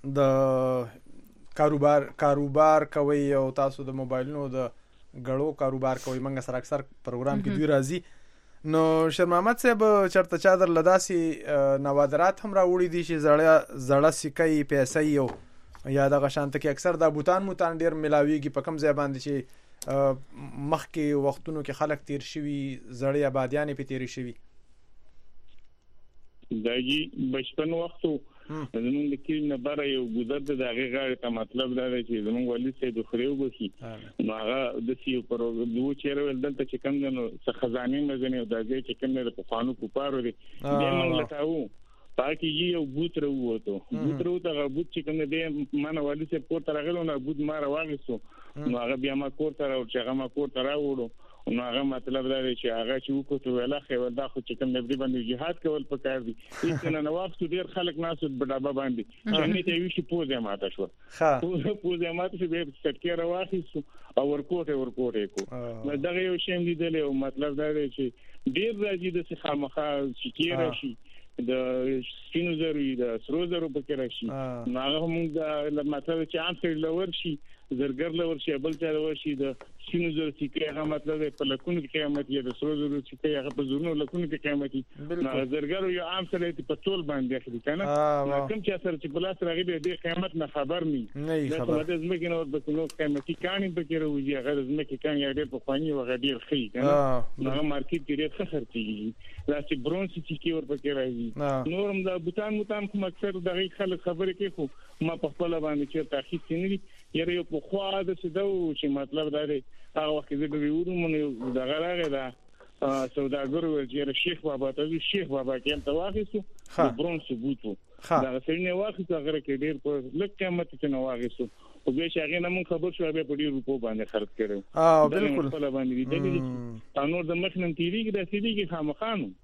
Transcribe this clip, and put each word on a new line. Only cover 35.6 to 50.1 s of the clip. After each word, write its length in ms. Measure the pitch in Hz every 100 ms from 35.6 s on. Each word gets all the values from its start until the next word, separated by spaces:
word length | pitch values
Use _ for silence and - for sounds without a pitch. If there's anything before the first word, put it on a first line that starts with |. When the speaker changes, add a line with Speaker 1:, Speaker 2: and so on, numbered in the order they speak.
| 120 117
Speaker 3:
دوه 180 | 135
چیرې 280 | 135 139 139 143
ویل 140 | 131
دلته 240 | 143 135
چې 120 | 135 127
کوم 120 | 139 143
دی، 80 | 139 127
نو 100 | 113
څه 220 | - - 117
خزانې 400 | 123 123 123 139 143
مزنې 300 | 135 131 127
او 60 |
دا 160 | 110 113
ځای 180 | 110 131 -
چې 60 | -
کوم 100 | 135
دی، 80 | 131
د 60 | 117 -
پخوانو 360 | - 113 123
کوپارو 460 | 127 110 139 139 131
دی. 120 | 117 - - -
Speaker 1:
آه. 160 | 139 143
Speaker 3:
بیا 120 | 139 135
موږ 120 | - 160
لټاوو. 480 | 151 147 156 165 110 - - - - -
په 60 |
هغه 100 | 135
کې 140 | 156 160 151
یې 100 | 175 170
یو 80 |
بوت 340 | 143 135 165 165
راووتو. 580 | 147 135 123 110 101 98 -
Speaker 1:
هم. 60 | 113
Speaker 3:
بوت 220 | 135 143 175
راووت، 200 | 180 175
هغه 200 | 147 143
بوت 220 | 139 170
چې 60 | 170 156
کوم 120 | 156
دی، 80 | 147
دی 520 | 160 165 147 139 147
ما 80 | 147
نه 100 | 160
والي 260 | 143 147 160
صاحب 120 | 160 -
کور 120 | 165
ته 120 | 156
راغلی 260 | 151 151 175
و، 40 |
نو 100 | 160
هغه 120 | 143 131
بوت 140 | 147
ما 180 | 151 156
راواخیستو. 640 | 143 147 160 139 - 113 - - - -
Speaker 1:
هم. 140 | 147
Speaker 3:
نو 80 | 120
هغه 180 | 120 131
بیا 180 | 139
ما 140 | 135 139
کور 240 | - 156
ته 120 | 147 143
راوړ، 160 | 131 113
چې 60 | 123
هغه 160 | 120